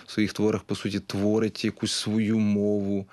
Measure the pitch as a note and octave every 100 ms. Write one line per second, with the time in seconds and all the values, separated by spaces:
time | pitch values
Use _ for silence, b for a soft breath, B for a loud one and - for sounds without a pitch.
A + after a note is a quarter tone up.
0 | B - G#2 - G#2 G#2 - G2+ G#2+ G2
1 | - G2+ G#2 G#2+ A2 - G#2+ - A2 -
2 | - G#2+ G#2+ A2 G#2+ G#2 G2+ G#2 G2 G2+
3 | F#2+